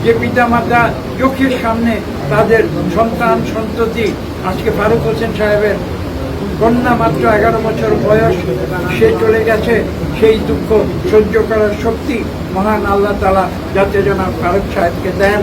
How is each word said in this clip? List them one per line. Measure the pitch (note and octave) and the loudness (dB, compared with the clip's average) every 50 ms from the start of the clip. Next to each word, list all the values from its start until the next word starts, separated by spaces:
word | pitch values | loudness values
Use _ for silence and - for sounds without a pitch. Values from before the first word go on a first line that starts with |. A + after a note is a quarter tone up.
| - | 2
যে | A#3 A#3 A3+ | 2 2 2
পিতা | A#3+ A#3+ A#3+ B3 A#3+ A#3 | 0 -2 0 0 2 2
মাতা | A#3 A#3+ - A#3 A#3 A#3+ A#3 A3+ - - - - - - | 2 0 0 2 2 2 2 0 -2 -4 -6 -8 -4 0
চোখের | B3+ C4 C4 - C4+ C4 B3 - | 0 0 0 0 0 0 0 -2
সামনে | - A3+ A3+ A3+ A#3 A#3 A3 G3 - - - - - - | -2 -2 -2 0 0 0 0 -2 -4 -6 -8 -6 -4 -2
তাদের | G#3 G#3 A3+ - A3+ A3 F3 E3 D3+ D3+ - - - | 0 2 2 4 4 2 2 2 0 -2 -2 -2 0
সন্তান | G#3+ A3+ A3+ - A#3 A#3+ A3+ A3+ A#3 A#3 A3+ G#3+ | 0 0 0 0 -2 0 0 0 0 0 -2 -4
সন্ততি, | A3 A3 A3 A3 A#3 A3+ A3 - A#3 A3+ F3+ C#3+ - - - - - - - | -4 -4 -4 -2 -2 -2 -2 -2 -2 -2 -2 -2 -4 -6 -8 -8 -6 -4 -4
আজকে | - - - A3 G3+ F#3+ | -4 -2 -2 -2 -2 0
ফারুক | G3+ G#3+ A3+ A#3 - A3 | 2 2 2 2 0 0
হোসেন | A3 A3 A#3 A3 - - | -2 -2 -2 -2 -2 -2
সাহেবের | G#3+ G#3 G#3 G#3 G#3 G#3 G3 E3+ - - - - - - - - - - - - G3 G3+ F3+ - | 0 2 2 2 2 0 0 -2 -4 -6 -6 -6 -6 -6 -6 -6 -6 -6 -6 -6 -4 -4 -2 0
কন্যা | G#3+ A#3 A#3+ B3 B3 B3 A#3+ A#3+ | 2 2 2 2 2 0 0 2
মাত্র | A3+ A3+ - - - A3+ G#3+ G#3+ | 2 0 0 0 2 2 2 4
এগারো | G#3 A3+ A3+ - A3 A3 | 2 2 0 0 -2 -2
বছর | G#3+ - A#3 A3 - - - | -2 -2 0 0 0 0 2
বয়স, | G3+ G#3+ G#3+ A3+ A3+ - - - - - - - - - - - - - | 2 2 4 4 2 2 0 -2 -4 -4 -4 -4 -4 -4 -4 -4 -4 0
সে | A3+ A3+ A3 A3+ A3 | 2 2 2 4 2
চলে | A3+ A3 A3 A3+ G#3+ A3+ | 2 2 2 2 2 2
গেছে, | A3 G#3+ A3 A#3 A#3 G#3 F#3 F3+ - - - - - - | 0 0 2 2 0 0 0 -2 -4 -4 -4 -4 -2 2
সেই | G#3 A3 A3 A3 G3+ - | 4 4 4 4 2 -2
দুঃখ | G#3+ - - - A3 G#3+ - - F3 - - F3+ | -2 -2 0 0 2 2 2 0 -2 -2 -2 2
সহ্য | G#3 G#3+ G#3+ F#3 F#3 A3+ G#3+ G#3+ | 4 4 4 4 2 0 0 2
করার | A3 G#3+ G#3+ G#3 G3+ - - | 0 0 2 0 0 0 -2
শক্তি | A#3 A3+ A3+ - - C4 A3 G3 F#3+ - - - - F3 | -2 -2 -2 -4 -4 -4 -2 -4 -4 -6 -6 -8 -6 -4
মহান | F#3 G3 G#3+ G#3+ G#3 G3+ | -2 0 0 0 0 0
আল্লাহ | G3+ G3 G3+ G3+ G3+ G3+ - | 0 0 2 2 0 0 0
তাআলা | - G3 F#3+ G3 F#3 F3 F3+ - - - - | 2 2 2 2 2 0 -4 -6 -8 -4 0
যাতে | G3 G3 F#3+ - G3 F#3+ G3+ | 0 0 2 2 0 2 2
যেন | G3 F#3 F#3+ F#3 E3+ - | 0 0 -2 -2 -2 -2
ফারুক | F3 F3 F3+ G3 G3 - - | -2 0 0 0 -2 -2 -2
সাহেবকে | - E3+ E3+ F3 - - F#3 F3 E3+ | 0 0 0 -2 -2 -4 -4 -2 0
দেন | - G3 G#3 G#3 | 2 2 2 2